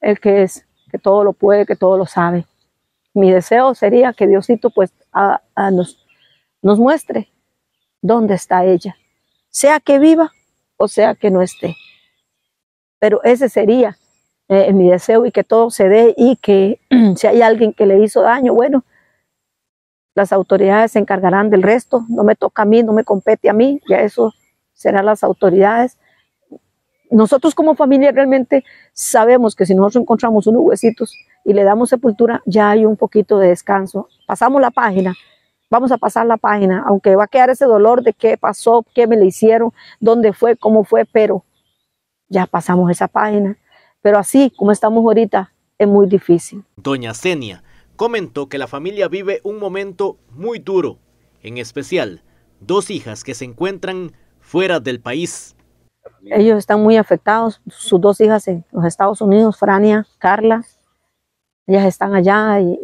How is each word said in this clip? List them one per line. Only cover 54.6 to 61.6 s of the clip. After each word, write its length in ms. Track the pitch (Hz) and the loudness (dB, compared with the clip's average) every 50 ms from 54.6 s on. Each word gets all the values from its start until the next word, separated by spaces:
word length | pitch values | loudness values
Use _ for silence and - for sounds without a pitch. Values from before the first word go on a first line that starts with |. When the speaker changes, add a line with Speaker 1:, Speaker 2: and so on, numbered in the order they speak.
| 190 185 175 151 | -2 -2 -2 -4
Speaker 2:
del 220 | 113 131 123 117 | -6 -8 -10 -10
país. 560 | - 123 127 160 175 - - - - - _ _ _ _ _ _ _ _ _ _ _ - - _ | -10 -10 -10 -8 -10 -10 -12 -16 -20 -20 _ _ _ _ _ _ _ _ _ _ _ -20 -20 _
Speaker 1:
Ellos 360 | _ - - 214 208 226 220 208 | _ -4 0 2 2 2 2 0
están 220 | - - 208 214 | 0 -2 0 0
muy 160 | 214 214 220 | 2 4 2
afectados, 640 | 220 202 - 180 165 - 208 214 226 233 226 - _ _ | 2 2 0 -2 -2 -2 -2 -2 -2 -4 -6 -8 _ _
sus 340 | 220 - - - - 202 175 | -20 -20 -18 -4 -2 -2 2
dos 200 | 185 202 196 - | 2 0 2 2
hijas 260 | 220 214 220 208 - | 2 2 2 0 -2
en 180 | 196 180 170 - _ | -6 -8 -10 -12 _
los 140 | - 180 170 | -8 -6 -6
Estados 360 | 170 - - 196 202 208 - | -4 -4 -2 -4 -4 -2 -2
Unidos, 380 | 220 196 196 214 226 220 196 - | 0 2 2 4 2 2 0 -2
Frania, 480 | 202 208 196 196 208 214 208 220 208 - _ _ | -2 0 0 2 2 2 0 0 -4 -8 _ _
Carla, 460 | - 185 196 214 214 226 226 233 233 _ _ _ _ _ _ _ _ _ _ _ _ _ _ _ _ _ _ _ | -2 -2 -2 0 0 -2 -2 -2 -6 _ _ _ _ _ _ _ _ _ _ _ _ _ _ _ _ _ _ _